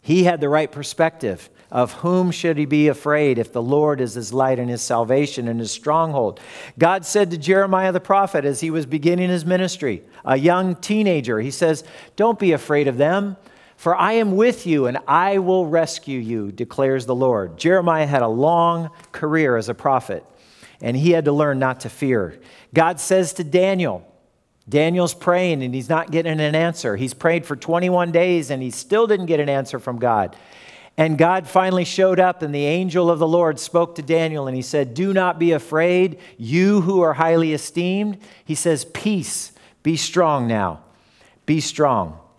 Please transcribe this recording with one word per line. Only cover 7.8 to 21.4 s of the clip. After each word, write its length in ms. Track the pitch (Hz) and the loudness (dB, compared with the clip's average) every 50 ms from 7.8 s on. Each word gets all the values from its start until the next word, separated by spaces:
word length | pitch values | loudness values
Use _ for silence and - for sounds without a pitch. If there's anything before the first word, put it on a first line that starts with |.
| 190 190 | 0 0
the 80 | 180 180 | -2 -2
prophet 460 | 185 - 190 196 196 190 - 160 139 | 0 2 2 2 2 2 0 -2 -2
as 160 | 143 139 123 | -2 -4 -2
he 100 | 156 165 | -4 -4
was 160 | 156 165 151 | -4 -4 -4
beginning 420 | 127 139 156 139 165 175 180 185 180 | -4 -6 0 0 0 2 2 0 0
his 160 | 180 175 156 | -2 -2 0
ministry, 580 | 170 180 180 185 180 - - 151 131 104 85 - - _ - - | 0 0 0 0 -2 -4 -4 -4 -4 -4 -4 -8 -18 _ -12 -2
a 120 | - 131 | 0 0
young 400 | 135 139 165 175 180 190 185 175 | 4 4 4 4 4 0 -2 -4
teenager, 640 | - - - 208 214 214 196 175 151 123 117 117 107 | -6 -4 -2 0 0 2 2 0 0 0 -2 -2 -2
he 100 | 113 135 | -2 -4
says, 320 | 135 - 180 160 160 147 - - - - - - _ | -4 0 0 0 0 -2 -6 -18 -20 -20 -20 -20 _
"Don't 240 | - 208 233 226 214 | 0 0 0 2 2
be 140 | 208 185 | 2 2
afraid 340 | 160 139 - - 151 147 147 | 2 0 0 0 0 2 2
of 100 | 139 127 | 2 2
them, 400 | 120 143 156 180 196 202 202 190 - _ - - - - _ _ | 2 2 2 2 0 -2 -4 -6 -10 _ -20 -20 -20 -20 _ _
for 200 | _ - 170 175 | _ -2 -2 0
I 160 | 185 175 196 | 2 2 2
am 240 | 220 233 226 208 185 | 2 2 2 2 2
with 320 | 190 220 247 233 - - 175 | 4 2 2 2 -2 -2 0
you 180 | 156 147 131 | 2 2 2
and 120 | 123 123 135 - - | 0 -2 -4 -2 0
I 300 | 143 160 180 196 196 196 | 2 2 2 2 0 0
will 280 | 185 175 185 185 180 | 0 2 2 0 0
rescue 540 | 151 156 165 160 147 - - - 143 135 127 | 2 0 0 0 0 -6 -12 -10 -8 -8 -6
you," 320 | 117 110 117 113 104 101 | -6 -4 -4 -4 -6 -8
declares 540 | 98 - 120 - - - 135 131 135 135 120 | -8 -8 -10 -8 -2 -2 0 0 0 -2 -2
the 80 | 120 127 | -4 -2
Lord. 420 | 123 131 127 120 107 95 87 80 | 0 2 2 2 0 -2 -6 -8
Jeremiah 500 | - - 165 185 190 175 175 165 156 151 | -2 0 2 2 4 2 2 2 0 0
had 160 | 143 143 135 | 0 2 0
a 60 | 120 113 | 2 2
long 640 | 110 120 135 156 170 170 170 170 170 165 165 156 - - - _ | 0 2 2 2 2 2 2 2 0 -2 -6 -10 -12 -18 -20 _
career 460 | - - - 156 151 160 156 135 123 | -12 -8 -4 -2 0 0 2 2 0
as 120 | 113 107 110 | 0 -2 -4
a 60 | 113 | -8
prophet, 500 | - - 143 135 127 - - 98 82 - _ _ _ _ _ _ _ - - _ _ | -4 0 0 0 0 -2 -4 -10 -10 -10 _ _ _ _ _ _ _ -20 -20 _ _
and 160 | - 120 120 | -6 -4 -2
he 140 | 131 147 175 | 0 4 4
had 140 | 170 165 156 | 4 4 4
to 80 | 147 | 2
learn 260 | 143 143 | 2 2